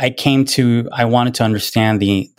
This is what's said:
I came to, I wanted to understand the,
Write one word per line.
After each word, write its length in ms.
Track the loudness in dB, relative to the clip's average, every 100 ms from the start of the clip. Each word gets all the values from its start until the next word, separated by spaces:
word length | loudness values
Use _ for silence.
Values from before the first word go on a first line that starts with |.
I 100 | -4
came 340 | -2 0 2 0
to, 420 | 0 2 0 -2
I 140 | -2
wanted 300 | 0 2 0
to 100 | 0
understand 560 | 0 0 -2 -2 0 2
the, 280 | 2 0 -2